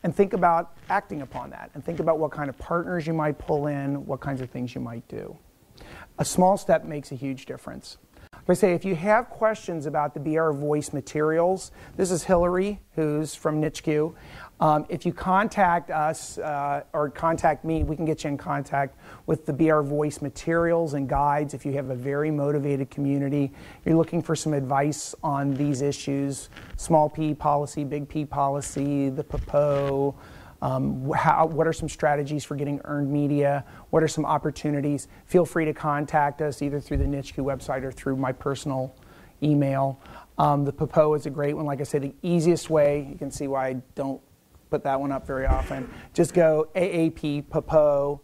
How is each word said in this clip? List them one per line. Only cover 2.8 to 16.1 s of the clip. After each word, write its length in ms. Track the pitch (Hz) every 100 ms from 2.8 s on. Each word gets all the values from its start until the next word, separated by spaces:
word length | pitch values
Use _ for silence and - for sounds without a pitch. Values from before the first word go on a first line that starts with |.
| 170 175 156
you 60 |
might 260 | 160 151 143
pull 280 | - 147 147
in, 400 | 143 139 139 139
what 140 | 131
kinds 200 | 143 135
of 80 | 127
things 260 | - 123
you 60 | 135
might 260 | 120 117 -
do. 280 | - - - - _ _ - - - - -
A 60 |
small 320 | - - 185 196
step 280 | - 165
makes 280 | 165 147 -
a 20 |
huge 300 | 131 139 135 -
difference. 520 | 127 - 131 - - _ - -
Like 240 | - - 175
I 40 |
say, 120 | 202
if 120 | 175
you 100 | 190
have 340 | 165 190 214 233
questions 560 | - 220 214 - 165
about 300 | 143 147 147
the 60 | 156
B 180 | 147 156
R 140 | 160
Voice 420 | 143 147 151 147
materials, 760 | 147 - 151 151 160 175 190 - - - -
this 140 | 185
is 140 | 175
Hillary, 560 | - 180 175 180 202 202 -
who's 400 | - 156 151 156
from 260 | - 160 151
nitchq. 540 | 156 - - 151 156 - - - - -
Um, 260 | 156 151 147
if 180 | 175 175
you 60 |
contact 760 | 170 190 185 214 - 180 175 170
us, 480 | 156 156